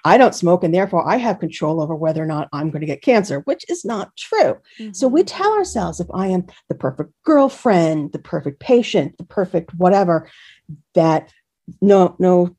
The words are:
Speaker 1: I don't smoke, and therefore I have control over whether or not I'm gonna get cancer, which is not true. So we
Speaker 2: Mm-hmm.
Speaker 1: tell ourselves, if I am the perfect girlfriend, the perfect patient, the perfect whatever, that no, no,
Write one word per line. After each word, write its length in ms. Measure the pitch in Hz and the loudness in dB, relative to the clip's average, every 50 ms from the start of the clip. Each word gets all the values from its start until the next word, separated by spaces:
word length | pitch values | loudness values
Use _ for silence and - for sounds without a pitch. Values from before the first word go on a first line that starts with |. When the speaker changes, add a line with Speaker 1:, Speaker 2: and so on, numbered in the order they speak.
| _ | _
Speaker 1:
I 140 | 156 185 240 | 4 6 6
don't 180 | 262 220 - | 6 4 2
smoke, 300 | - - 170 175 180 - | 0 2 2 2 2 2
and 80 | 165 165 | 0 0
therefore 320 | 180 196 190 - 170 143 156 | 0 0 0 -2 -2 -2 0
I 60 | 196 | -2
have 240 | 254 240 233 190 - | -2 -2 -4 -4 -4
control 420 | - 160 - - 156 151 160 165 | -6 -10 -8 -6 -4 -4 -2 -2
over 140 | 151 151 165 | -4 -6 -6
whether 260 | 151 160 160 160 160 | -4 -4 -4 -4 -4
or 40 | 156 | -4
not 240 | 156 156 147 151 - | -4 -4 -6 -8 -8
I'm 180 | - 143 151 160 | -8 -6 -6 -6
gonna 160 | 151 151 156 | -6 -6 -8
get 160 | 151 147 - | -8 -8 -6
cancer, 380 | - - 247 220 190 - 139 139 160 | 0 2 2 2 2 -2 -6 -8 -4
which 180 | - 311 330 - - | -6 -6 -6 -6 -10
is 160 | 349 349 - | -10 -10 -8
not 300 | - 233 208 202 - _ - | -8 -8 -8 -8 -12 _ -20
true. 400 | - - - 440 - - - - _ _ _ - 226 214 | -10 -6 0 0 0 0 0 -6 _ _ _ -18 -18 -16
So 160 | 196 - 262 262 | -8 -2 -2 0
we 140 | 240 320 | 2 0
Speaker 2:
Mm-hmm. 60 | 381 - - - | 0 0 -4 -4
Speaker 1:
tell 160 | 381 415 440 | -2 -2 0
ourselves, 480 | 427 381 - - 233 185 170 170 - | 0 -4 -4 -4 -6 -6 -6 -6 -8
if 60 | 180 170 - | -10 -8 -6
I 140 | 185 190 196 | -6 -4 -2
am 180 | 190 185 180 - _ _ _ _ | -2 -4 -4 -6 _ _ _ _
the 80 | - | -10
perfect 360 | - - 135 131 - 151 - _ _ _ | -6 -6 -6 -6 -6 -12 -12 _ _ _
girlfriend, 880 | - 311 285 269 269 269 - - 254 208 175 165 160 160 156 147 143 | 2 4 4 4 2 0 -4 -2 2 2 2 2 2 0 -2 -6 -6
the 80 | - 151 | -10 -14
perfect 400 | - - - 156 135 - - _ | -12 -8 -8 -6 -6 -8 -10 _
patient, 580 | - - 254 240 233 - - 196 143 - - _ | 0 2 2 2 2 0 -2 -2 -2 -2 -8 _
the 60 | 175 | -20
perfect 500 | _ - - 190 185 - 170 170 - - | _ -6 -6 -4 -2 -4 -6 -6 -6 -4
whatever, 540 | 170 180 180 196 196 196 175 170 160 160 - _ - - - _ _ _ _ 151 - _ _ _ | 0 2 2 4 4 2 2 0 -2 -2 -8 _ -20 -20 -20 _ _ _ _ -20 -20 _ _ _
that 380 | 180 160 160 156 156 156 _ _ _ _ _ _ _ _ - - _ | 2 4 4 2 0 -2 _ _ _ _ _ _ _ _ -20 -8 _
no, 360 | - 202 202 196 180 175 175 _ | 4 4 6 6 6 4 2 _
no, 340 | 180 180 180 180 175 175 - | 2 4 4 4 2 0 -4